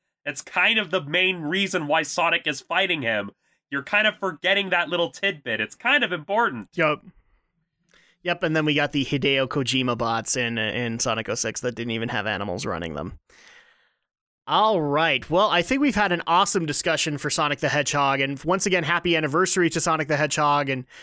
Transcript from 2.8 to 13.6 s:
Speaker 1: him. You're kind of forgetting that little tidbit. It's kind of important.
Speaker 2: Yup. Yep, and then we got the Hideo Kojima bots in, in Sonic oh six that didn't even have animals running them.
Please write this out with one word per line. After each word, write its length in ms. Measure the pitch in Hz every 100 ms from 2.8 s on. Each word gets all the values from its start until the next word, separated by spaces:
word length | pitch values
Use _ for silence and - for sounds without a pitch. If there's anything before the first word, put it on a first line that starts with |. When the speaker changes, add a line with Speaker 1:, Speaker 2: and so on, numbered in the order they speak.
| 190 160
Speaker 1:
him. 300 | 117 107 101 - _ _ _
You're 100 | 139
kind 240 | 135 208 214
of 140 | -
forgetting 500 | 190 156 180 196 190
that 200 | 175 156
little 200 | 170 165
tidbit. 500 | - 196 156 123 107
It's 140 | 107
kind 300 | - 240 285
of 80 | 214
important. 580 | 175 147 208 226 120 98 -
Speaker 2:
Yup. 280 | 156 147 - - _ _ _ _ _ _ _ _ _ _
Yep, 220 | 180 170
and 120 | 170 156
then 80 |
we 120 | 151 147
got 160 | 147
the 120 | 147
Hideo 440 | 123 143 139 135 131
Kojima 500 | 147 123 131 127 117
bots 400 | 117 113 110 127
in, 220 | 120 117
in 400 | 107 - 120 117
Sonic 280 | 123 110 107
oh 40 |
six 280 | 117 113 -
that 120 | 123
didn't 200 | 120 120
even 160 | 113 113
have 180 | 117 101
animals 360 | 98 101 90
running 300 | 117 85 85
them. 240 | 73 85 - _ - - -